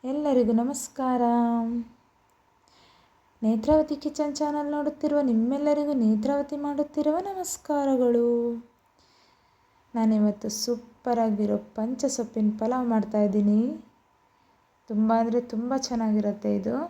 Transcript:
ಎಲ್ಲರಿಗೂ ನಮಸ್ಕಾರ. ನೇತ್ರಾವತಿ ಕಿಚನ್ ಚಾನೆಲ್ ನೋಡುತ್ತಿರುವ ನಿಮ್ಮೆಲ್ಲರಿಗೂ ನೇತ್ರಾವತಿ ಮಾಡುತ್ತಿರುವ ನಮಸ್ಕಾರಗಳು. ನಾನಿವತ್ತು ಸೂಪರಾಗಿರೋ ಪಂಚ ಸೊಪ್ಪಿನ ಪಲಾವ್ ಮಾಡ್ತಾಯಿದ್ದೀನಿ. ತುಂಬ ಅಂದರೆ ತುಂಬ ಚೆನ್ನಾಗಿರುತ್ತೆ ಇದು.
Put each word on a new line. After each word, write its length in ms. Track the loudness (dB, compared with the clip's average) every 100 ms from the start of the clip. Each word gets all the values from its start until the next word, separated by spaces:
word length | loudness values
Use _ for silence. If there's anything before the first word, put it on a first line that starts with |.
ಎಲ್ಲರಿಗೂ 500 | -4 -2 2 4 4
ನಮಸ್ಕಾರ. 680 | 2 0 -4 -10 -6 -2 2 2 2 2 0 -2 -4 -8 _ _ _ _ _ _ _ _ _ _ _ _ _ _ _
ನೇತ್ರಾವತಿ 540 | 0 0 4 4 4 -2
ಕಿಚನ್ 380 | -6 -4 -4 -2
ಚಾನೆಲ್ 340 | -2 -2 -4
ನೋಡುತ್ತಿರುವ 480 | -2 -4 -2 0 2
ನಿಮ್ಮೆಲ್ಲರಿಗೂ 720 | 2 2 2 0 0 0 0
ನೇತ್ರಾವತಿ 640 | 2 2 2 0 -2 -2 -6 -6
ಮಾಡುತ್ತಿರುವ 520 | -2 -4 0 0 0 -4
ನಮಸ್ಕಾರಗಳು. 960 | -8 -8 -10 -4 -2 2 2 4 4 2 0 -2 -6 -12 _ _ _ _ _ _ _ _ _ _ _ _
ನಾನಿವತ್ತು 560 | 0 2 4 2 0 -6 -6
ಸೂಪರಾಗಿರೋ 960 | -4 -6 -8 _ -4 0 0 0 0 -2 -4 -8
ಪಂಚ 280 | -6 -2 -4 -2
ಸೊಪ್ಪಿನ 360 | -6 0 0 0
ಪಲಾವ್ 300 | -2 -2 0
ಮಾಡ್ತಾಯಿದ್ದೀನಿ. 680 | 0 0 0 2 2 4 2 2 -4 -14 _ _ _ _ _ _ _ _ _ _
ತುಂಬ 200 | 0 2 2
ಅಂದರೆ 200 | 2 0 -2
ತುಂಬ 200 | -6 -2 -4 -2
ಚೆನ್ನಾಗಿರುತ್ತೆ 640 | -2 0 2 0 -2 -2 -2
ಇದು. 160 | -2 -4